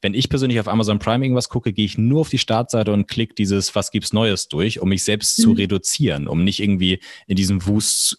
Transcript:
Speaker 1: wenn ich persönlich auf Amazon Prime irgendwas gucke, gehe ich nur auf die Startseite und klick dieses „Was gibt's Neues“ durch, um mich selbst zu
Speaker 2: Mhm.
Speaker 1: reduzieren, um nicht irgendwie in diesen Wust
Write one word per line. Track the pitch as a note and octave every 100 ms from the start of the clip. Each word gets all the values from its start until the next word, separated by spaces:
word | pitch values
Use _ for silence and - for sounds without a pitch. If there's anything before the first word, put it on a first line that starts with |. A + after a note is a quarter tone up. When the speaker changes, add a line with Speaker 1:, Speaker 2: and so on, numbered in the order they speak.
Speaker 1:
wenn | A2+
ich | G#2 -
persönlich | C#3+ C3 A#2
auf | G2+
Amazon | A2 G#2+ G#2
Prime | A2 B2
irgendwas | C3+ B2 -
gucke, | B2 A2
gehe | G2+ G#2
ich | -
nur | A#2 D3+
auf | D3+
die | B2+
Startseite | - A2+ A#2+ A#2 G#2+
und | G2+ G2+
klick | - A2+ -
dieses | G2 G2 -
„Was | G#2 -
gibt's | G#2 -
Neues“ | G#2+ A2+ F#2+ -
durch, | D2 G#2+ -
um | F#2
mich | F#2+
selbst | - G#2+ - -
zu | A3+
Speaker 2:
Mhm. | -
Speaker 1:
reduzieren, | F#2+ F#3 - - B2 C#2+ D2
um | D#2+
nicht | F#2+ -
irgendwie | G2+ F#2+ F#2 F2+ - - -
in | F#2+
diesen | G2 G2 F#2
Wust | G#2+ - - -